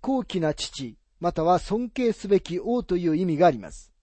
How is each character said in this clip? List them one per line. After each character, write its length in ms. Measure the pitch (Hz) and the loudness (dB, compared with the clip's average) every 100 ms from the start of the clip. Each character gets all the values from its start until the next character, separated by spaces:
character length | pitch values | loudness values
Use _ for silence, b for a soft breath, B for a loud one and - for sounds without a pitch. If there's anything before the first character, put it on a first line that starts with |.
高 220 | - 269 | -2 -2
貴 160 | 226 185 | -2 -2
な 140 | 160 | -2
父、 440 | 147 - - 127 107 _ _ | -2 -6 -10 -12 -14 _ _
ま 140 | 170 | -4
た 100 | 170 | 0
は 160 | 160 180 | 2 2
尊 300 | - 208 240 | 2 -4 -4
敬 240 | - 240 | -2 -2
す 140 | 208 196 | -2 2
べ 120 | 196 | 0
き 200 | - 175 | 0 -6
王 240 | 202 240 | -2 -4
と 120 | - 180 | -2 -2
い 140 | 175 | 0
う 80 | 156 | 0
意 80 | 185 | 0
味 120 | 151 | 4
が 100 | 175 | 4
あ 40 | |
り 80 | 127 | 4
ま 120 | 90 | -8
す。 200 | - - _ | -18 -20 _